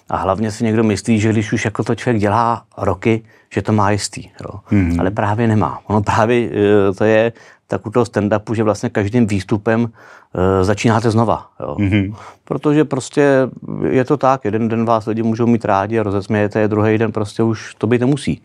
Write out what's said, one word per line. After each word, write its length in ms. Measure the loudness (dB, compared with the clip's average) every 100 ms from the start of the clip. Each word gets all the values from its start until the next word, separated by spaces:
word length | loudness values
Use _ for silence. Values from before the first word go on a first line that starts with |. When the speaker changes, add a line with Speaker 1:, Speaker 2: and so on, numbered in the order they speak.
| -8
Speaker 1:
a 80 | -4
hlavně 340 | -2 -2 -4
si 120 | -2
někdo 200 | 0 2
myslí, 360 | 2 0 0 0
že 100 | 2
když 240 | 0 -2
už 120 | -4 -4
jako 180 | -4
to 120 | -4 -4
člověk 260 | -2 0
dělá 420 | 2 2 0 -2 -8 -6
roky, 460 | -4 -2 0 -2 -4 _ _
že 80 | -6
to 100 | 0
má 200 | 0 2
jistý, 320 | 0 -4 -10 -16 -16
jo. 180 | -16 -16 -2
Speaker 2:
Mhm. 280 | 2 2 0
Speaker 1:
Ale 120 | 0
právě 360 | 0 -2 0 2
nemá. 320 | 2 0 -4 -2
Ono 140 | -2
právě, 480 | 0 2 2 2 0 2 4 4 2
eh, 40 |
to 100 | 2
je 300 | 2 4 2 -2 -16 -20 _
tak 180 | -6 -2
u 20 |
toho 120 | 0 0
stand-upu, 480 | 0 0 0 -2
že 100 | -2
vlastně 260 | 0 -2 -4
každým 380 | -2 0 0 0
výstupem, 600 | 0 -2 -2 0 0 -2 -8 -20 -20 _ -2
eh, 280 | 2 2
začínáte 480 | 2 2 2 2 2
znova, 340 | 2 2 -2 -6 -12
jo. 160 | -8 -2
Speaker 2:
Mhm. 340 | 0 0 -2 -6 -18 -20 -10
Speaker 1:
Protože 400 | -4 0 2 2
prostě 600 | -2 -2 2 4 2 0 -6 -10 -4 0
je 160 | 0 0
to 120 | 0
tak, 280 | 2 0 -2
jeden 220 | -2 -2
den 180 | 0 0
vás 200 | 0 0
lidi 180 | -2
můžou 220 | -2 0 2
mít 180 | 2 2
rádi 340 | 0 0 -2
a 40 |
rozesmějete 560 | 0 -2 -2 0 0 0
je, 80 | 0
druhý 300 | 2 2 2
den 140 | 0
prostě 320 | -2 -6 -2
už 320 | -2 -2 -8 -6
to 100 | 0
být 140 | 2
nemusí, 400 | 2 0 -2 -6